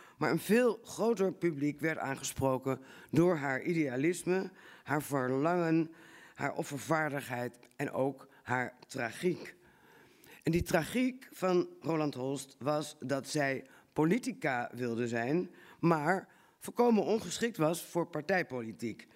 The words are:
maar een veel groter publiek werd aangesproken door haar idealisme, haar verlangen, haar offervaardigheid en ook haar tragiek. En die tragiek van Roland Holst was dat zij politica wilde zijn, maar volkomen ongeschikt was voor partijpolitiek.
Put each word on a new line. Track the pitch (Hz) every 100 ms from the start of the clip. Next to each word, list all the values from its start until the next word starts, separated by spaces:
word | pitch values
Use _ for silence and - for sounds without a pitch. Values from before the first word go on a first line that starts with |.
| - -
maar | 147
een | 165
veel | - 226 247 175
groter | - - 220 220 190
publiek | - 170 139 147 147
werd | 156 160
aangesproken | 131 135 - - 131 131 135 127 - - -
door | 135 175 160
haar | 139 131
idealisme, | 143 165 143 123 156 175 170 185 190 - - -
haar | - 147
verlangen, | 135 139 127 135 160 180 165 160 160 - - - -
haar | - 143
offervaardigheid | - 127 139 117 160 156 139 120 123 123 - - -
en | 147
ook | 98 135 139 - -
haar | - 127 120 - -
tragiek. | 127 117 - 180 165 - - _ _ - - - _ - -
En | -
die | 170
tragiek | 165 170 147 240 254 254 -
van | - 185 180 175 -
Roland | 139 160 151
Holst | 131 131 139 - -
was | 135 151 147 -
dat | 131 139 -
zij | 151 139 131 - - _
politica | - 160 233 254 202 151 123 117
wilde | 117 123 117 120
zijn, | 117 117 170 185 - - -
maar | 165 160 147 185 - - _ _
volkomen | - - 240 214
ongeschikt | 147 214 175 - 233 202
was | 156 170
voor | - 170 160
partijpolitiek. | 151 147 185 147 127 113 98 117 - -